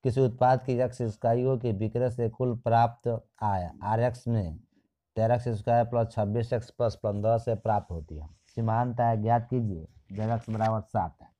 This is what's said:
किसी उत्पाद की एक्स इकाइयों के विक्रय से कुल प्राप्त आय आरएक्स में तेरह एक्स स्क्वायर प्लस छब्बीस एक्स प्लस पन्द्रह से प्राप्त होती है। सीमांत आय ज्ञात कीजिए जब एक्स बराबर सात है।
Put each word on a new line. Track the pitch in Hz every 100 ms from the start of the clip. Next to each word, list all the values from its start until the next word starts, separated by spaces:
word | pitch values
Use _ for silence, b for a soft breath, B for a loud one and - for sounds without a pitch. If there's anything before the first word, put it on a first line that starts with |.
| 131
किसी | 127
उत्पाद | 127 117 127 127
की | - 123
एक्स | 127 -
इकाइयों | 117 - 117 120 127 131
के | 120 98
विक्रय | 110 120 123
से | 120 113
कुल | - 127 120
प्राप्त | 117 117 117 - 120 113 _ _
आय | 107 98 87 -
आरएक्स | 101 113 123 123 117
में | 117 87 78 _ _ _ _ _ -
तेरह | 113
एक्स | 120 123
स्क्वायर | 107 120 120
प्लस | 117 120 113
छब्बीस | - 101 113 117
एक्स | 123 120
प्लस | - 117 -
पन्द्रह | 107 101 110 117
से | 117 107
प्राप्त | 110 104 -
होती | 82 78 76
है। | 76 - _
सीमांत | - 113 113 123 117
आय | 117 113
ज्ञात | 110 120 117
कीजिए | 127 110 85 82 _ _
जब | 98 110
एक्स | 117 113
बराबर | 110 110 110
सात | - 110 85 _
है। | -